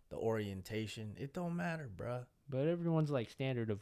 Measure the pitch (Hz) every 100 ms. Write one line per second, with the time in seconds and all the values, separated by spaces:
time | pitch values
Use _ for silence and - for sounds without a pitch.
0 | _ - 113 110 104 95 - 110 107 -
1 | 107 95 139 180 175 170 175 160 131 92
2 | 117 123 123 _ - 131 156 175 170 160
3 | 151 135 110 - 135 120 110 101